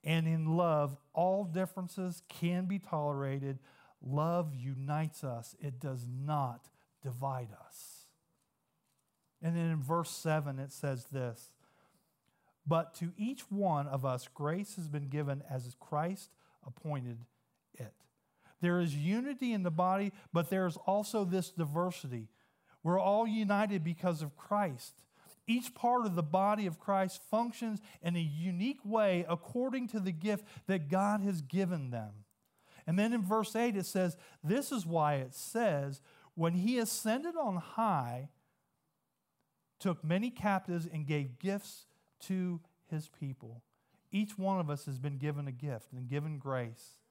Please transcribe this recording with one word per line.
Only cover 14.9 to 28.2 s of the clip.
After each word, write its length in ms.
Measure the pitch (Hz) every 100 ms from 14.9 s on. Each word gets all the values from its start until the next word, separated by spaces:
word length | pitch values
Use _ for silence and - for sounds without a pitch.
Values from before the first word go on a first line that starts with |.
| 147 143
given 320 | 147 143 139 -
as 260 | 131 123 -
Christ 500 | - 147 170 196 - _ _ _
appointed 640 | - - 156 143 123 117 120 _ _ _ _
it." 220 | - 110 _ _ _ _ _ - _
There 200 | 175 175
is 160 | 170 143
unity 560 | 156 214 269 269 254
in 120 | 220
the 80 | 180
body, 420 | 160 180 190 202 - -
but 200 | 170 165
there 160 | 190 180
is 100 | 156
also 480 | - 202 208 220 190
this 240 | 185 180
diversity. 800 | - 156 151 180 170 139 123 110 _ _ _ _ _
We're 160 | 160 185
all 260 | 190 208 226
united 580 | 220 208 202 214 196
because 380 | 160 165 185 160
of 160 | 151 -
Christ. 680 | - 208 196 127 - - - _ - - -
Each 260 | 240 240
part 320 | - 240 247 220
of 80 |
the 80 | 175
body 460 | 156 185 196 214 196
of 120 | 160
Christ 440 | - 196 190 -
functions 580 | - 220 240 - 233 208 - -
in 120 | 170
a 60 | 175